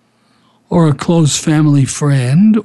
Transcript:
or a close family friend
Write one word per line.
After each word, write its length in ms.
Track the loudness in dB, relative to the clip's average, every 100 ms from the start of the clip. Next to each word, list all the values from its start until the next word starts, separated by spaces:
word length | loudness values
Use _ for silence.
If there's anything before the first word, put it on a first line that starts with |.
| _ _ _ _ _ _ -6
or 180 | -2 0
a 60 |
close 420 | -2 -2 0 0 -2
family 480 | -2 0 2 2
friend 760 | 0 -4 -2 -2 0 2 2 2